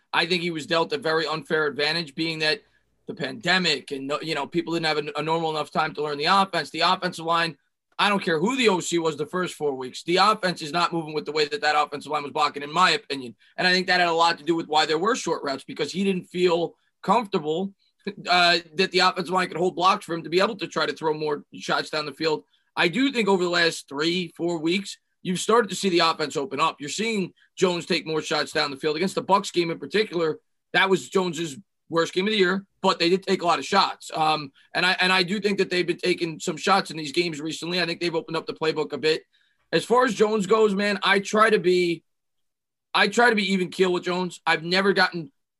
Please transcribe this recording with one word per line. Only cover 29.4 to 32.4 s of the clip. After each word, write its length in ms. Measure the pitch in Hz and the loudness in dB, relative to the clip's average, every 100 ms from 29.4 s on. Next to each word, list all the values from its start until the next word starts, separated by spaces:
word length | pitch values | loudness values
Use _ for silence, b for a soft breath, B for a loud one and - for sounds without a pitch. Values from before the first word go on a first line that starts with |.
| 196 | 2
game 160 | 175 170 | -2 -2
in 80 | 165 | -4
particular, 640 | 139 202 214 175 160 151 _ _ _ | -2 -2 0 -2 -2 -4 _ _ _
that 160 | 175 190 | 2 4
was 180 | 185 131 | 2 2
Jones's 500 | 190 180 151 170 131 - _ - | 0 0 -2 -6 -10 -18 _ -4
worst 260 | 165 165 | -2 0
game 120 | 180 196 | 0 0
of 60 | |
the 80 | |
year, 260 | 190 | 2